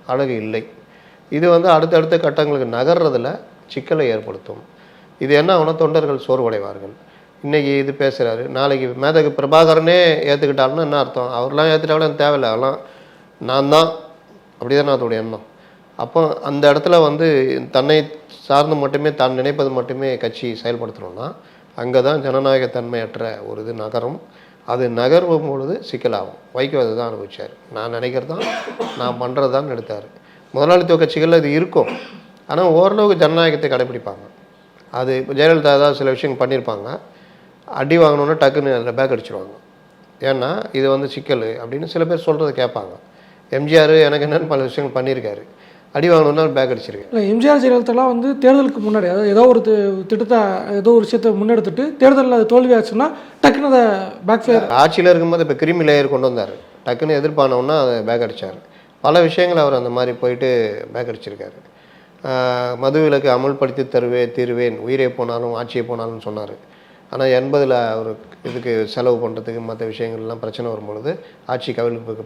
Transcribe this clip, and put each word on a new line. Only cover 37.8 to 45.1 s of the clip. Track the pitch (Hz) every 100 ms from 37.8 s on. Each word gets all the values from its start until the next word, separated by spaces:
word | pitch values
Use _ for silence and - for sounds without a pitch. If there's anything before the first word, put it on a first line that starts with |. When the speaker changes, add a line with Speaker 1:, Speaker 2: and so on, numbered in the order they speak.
| 135 170
Speaker 1:
வாங்கணும்னா | 156 147 143 156
டக்குன்னு | 139 147 139 123
அதுல | 120
பேக் | 117 135
அடிச்சிருவாங்க. | 117 - 101 95 - _ _ _ _ _ -
ஏன்னா | 135 135 127 196 -
இது | 135 135
வந்து | 135 139
சிக்கல் | - - 127
அப்படின்னு | 110 113 117 139 165
சில | 165 165
பேர் | 170 170
சொல்றதை | 151 151 131
கேட்பாங்க. | 123 117 95 90 - _ - _ -
எம் | 131 147
ஜி | 160
ஆர் | 151
எனக்கு | 156 147 147 147
என்னன்னு | 160 156
பல | 139
விஷயங்கள் | 131 127 139 127
பண்ணியிருக்காரு, | 127